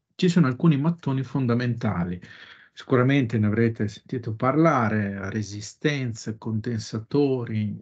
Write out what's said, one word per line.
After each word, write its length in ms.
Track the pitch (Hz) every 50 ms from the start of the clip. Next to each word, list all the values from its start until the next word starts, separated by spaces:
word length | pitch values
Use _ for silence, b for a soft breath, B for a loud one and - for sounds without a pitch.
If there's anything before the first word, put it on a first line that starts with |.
| _ _ _
ci 160 | - 185 180
sono 160 | 170 185 160
alcuni 320 | 127 123 123 - 170 151 135
mattoni 460 | 143 165 170 - - 160 135 131 131
fondamentali. 960 | - - 143 131 117 117 117 123 123 117 110 - 107 92 85 87 90 90 87 B B B B B B B B B B B -
Sicuramente 640 | - - 131 123 123 131 139 143 131 110 - 110
ne 80 | 107 104
avrete 400 | 104 107 117 113 113 - 107 107
sentito 480 | - - - - - 123 - 113 107
parlare, 960 | - 131 127 135 151 160 165 147 127 117 104 110 107 104 101 101 98 101 98
resistenze, 1080 | 101 110 104 95 104 104 107 - - _ - 151 147 139 131 120 110 - - 117 110 110
condensatori, 1400 | - 117 110 110 107 123 117 110 107 - - 107 110 - - 143 147 139 131 127 117 117 110 110 107 104 104 -